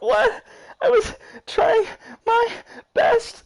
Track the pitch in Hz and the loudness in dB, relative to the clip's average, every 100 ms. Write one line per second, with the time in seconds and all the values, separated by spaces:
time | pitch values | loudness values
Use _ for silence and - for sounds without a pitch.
0 | 214 302 392 - - - - - 539 480 | 0 0 0 -2 -16 -20 -20 -4 2 2
1 | 494 508 - 466 - - - 453 403 - | 0 -8 -20 -20 -8 -2 2 2 0 -8
2 | - 240 - 453 466 - - - - - | -20 -12 0 0 0 -4 -16 -20 -10 0
3 | - 466 - - | 2 2 -2 -20